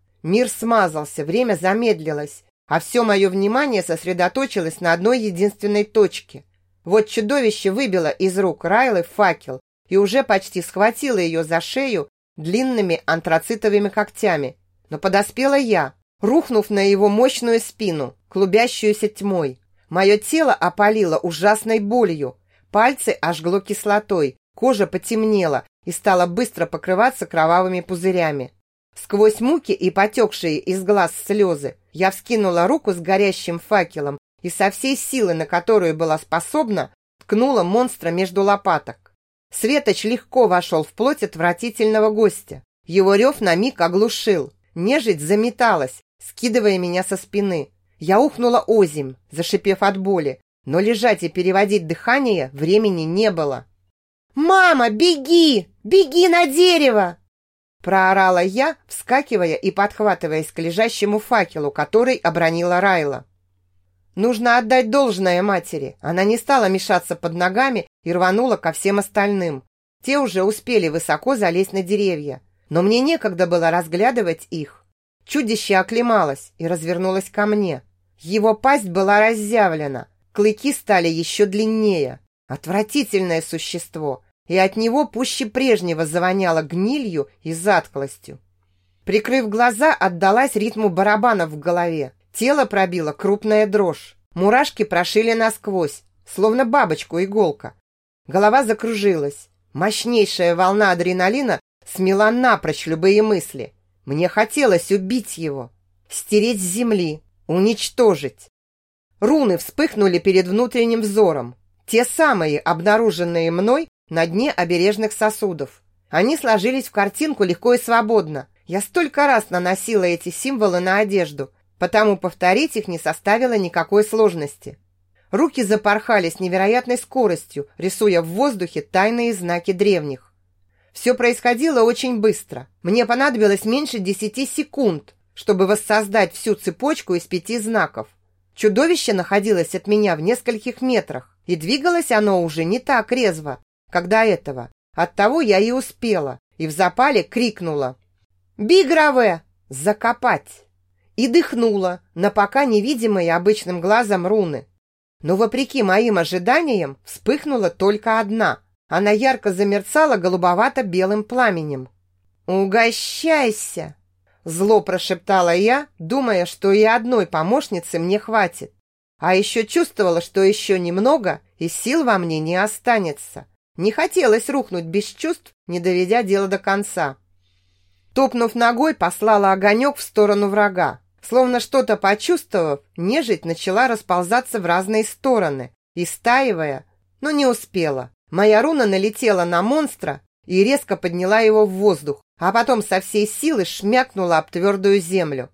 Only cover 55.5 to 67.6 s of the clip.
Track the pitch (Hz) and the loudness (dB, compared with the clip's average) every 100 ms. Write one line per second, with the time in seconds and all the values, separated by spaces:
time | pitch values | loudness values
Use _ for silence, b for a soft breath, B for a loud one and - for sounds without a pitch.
55.5 | 226 170 _ 208 370 311 339 359 339 339 | 2 -2 _ 2 4 4 4 4 4 2
56.5 | 285 359 330 277 214 180 170 _ _ _ | 4 4 6 4 4 0 -4 _ _ _
57.5 | _ _ _ - 190 185 190 190 180 185 | _ _ _ 0 2 4 4 4 4 2
58.5 | 202 285 294 _ - - 262 294 214 170 | 0 -2 -4 _ -12 -2 0 0 0 0
59.5 | 156 190 190 202 - 214 180 165 156 160 | -2 -2 0 -2 0 0 0 -2 -4 -6
60.5 | - 165 170 226 - 208 208 - 233 185 | -6 -4 0 -2 0 -2 -2 0 0 0
61.5 | 156 147 - 147 214 247 254 170 165 165 | -4 -6 -4 0 2 2 0 0 0 0
62.5 | 165 175 180 196 180 147 127 - _ _ | 0 0 2 2 2 0 -6 -10 _ _
63.5 | _ _ _ _ _ _ 185 226 220 240 | _ _ _ _ _ _ -2 -2 0 2
64.5 | 240 220 254 226 277 262 185 185 175 202 | 2 4 2 2 2 2 0 0 2 2
65.5 | 185 180 160 131 - - 175 196 233 - | -2 -4 -8 -10 -10 -6 0 2 0 2
66.5 | 262 202 190 - 180 - 165 170 165 180 | 2 2 0 0 -2 -2 -6 -6 -2 -2
67.5 | 196 | 0